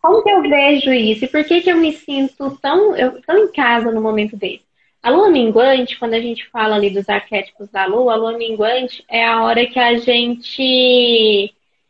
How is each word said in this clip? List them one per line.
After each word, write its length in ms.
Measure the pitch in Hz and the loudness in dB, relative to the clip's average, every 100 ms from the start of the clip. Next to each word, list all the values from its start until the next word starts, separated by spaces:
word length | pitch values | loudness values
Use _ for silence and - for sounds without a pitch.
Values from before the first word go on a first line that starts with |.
como 220 | 330 427 | 2 2
que 60 | 415 | 4
eu 120 | 381 | 2
vejo 500 | 285 285 277 285 262 | 2 2 2 2 0
isso? 320 | 254 214 214 254 | 0 0 -2 -2
E 20 | |
por 160 | 302 | -2
que 180 | 302 339 | 0 0
que 100 | 349 | 2
eu 60 | 339 | 2
me 160 | 311 | 0
sinto 640 | 311 - 277 269 - 277 277 | -2 -8 -4 -4 -4 -10 -6
tão, 340 | 277 339 427 - | -2 2 2 0
eu, 240 | 254 - | -2 -4
tão 140 | - 381 | 0 2
em 140 | 415 | 2
casa 400 | - 247 233 226 | 0 0 0 0
no 100 | 220 | -2
momento 360 | 220 214 208 208 | -2 -2 -4 -6
desse? 240 | 185 - _ _ _ _ | -10 -10 _ _ _ _
A 80 | 240 | 0
lua 220 | 320 415 | 2 4
minguante, 640 | 285 226 214 269 262 240 - | 4 4 4 4 2 -2 -6
quando 160 | 233 | -4
a 80 | 226 | -4
gente 260 | 240 226 - | -4 -10 -10
fala 260 | 233 214 208 | -4 -2 0
ali 160 | 202 | 0
dos 180 | 190 196 | -2 -4
arquétipos 580 | 202 - 202 190 - 202 | -4 -4 -8 -8 -18 -10
da 160 | 196 190 | -4 -2
lua, 280 | 220 254 | 0 0
a 40 | 226 | 0
lua 200 | 226 233 | -2 -6
minguante 680 | 226 214 214 254 247 - - | -8 -2 -2 -2 -4 -12 -6
é 160 | 233 233 | -2 0
a 180 | 226 | 0
hora 220 | 226 233 247 | 0 0 0
que 140 | 254 | 0
a 180 | 240 240 | 0 0
gente 1600 | 240 240 240 240 - - 262 254 254 247 240 233 214 202 208 _ _ _ | 0 0 -2 -6 -10 -4 0 2 4 4 4 2 2 0 -2 _ _ _